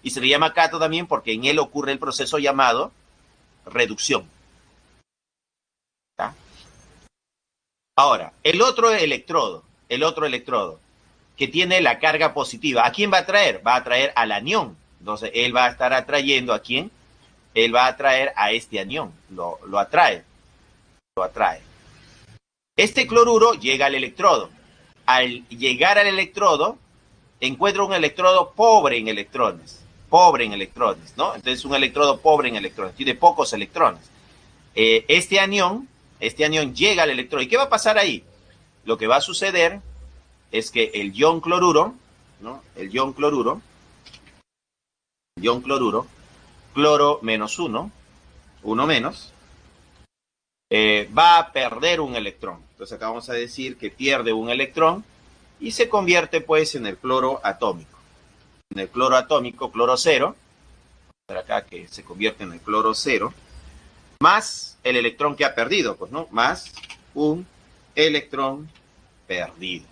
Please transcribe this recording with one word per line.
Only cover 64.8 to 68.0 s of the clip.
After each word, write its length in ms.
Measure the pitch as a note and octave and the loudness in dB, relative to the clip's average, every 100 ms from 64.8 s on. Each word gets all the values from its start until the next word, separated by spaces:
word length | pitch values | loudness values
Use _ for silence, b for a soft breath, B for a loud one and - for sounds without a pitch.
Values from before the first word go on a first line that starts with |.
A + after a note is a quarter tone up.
el 120 | B2 B2 | -2 0
electrón 400 | A#2 - D3 C#3 | -2 -2 -4 0
que 80 | |
ha 120 | C#3+ - | -2 -2
perdido, 420 | A#2+ G3 D#3 D#2+ | -2 -2 -2 -6
pues, 140 | F#2 | -10
¿no? 160 | C#3 E3 | -12 -6
Más 400 | A2 B2 F3+ - - - - _ | -2 -2 -2 -12 -20 -20 -20 _
un 320 | C#3+ D3+ D#3+ F#3 _ _ _ _ | -2 -2 -2 -8 _ _ _ _
electrón 720 | - | 0